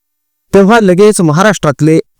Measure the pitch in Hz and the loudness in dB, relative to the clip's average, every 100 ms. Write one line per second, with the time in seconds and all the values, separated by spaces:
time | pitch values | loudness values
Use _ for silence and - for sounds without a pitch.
0 | _ _ _ _ _ 196 196 233 196 180 | _ _ _ _ _ 0 2 2 0 2
1 | 208 208 165 151 208 180 151 - 151 160 | 0 2 -2 0 -2 -2 -4 -2 -2 -2
2 | - | -4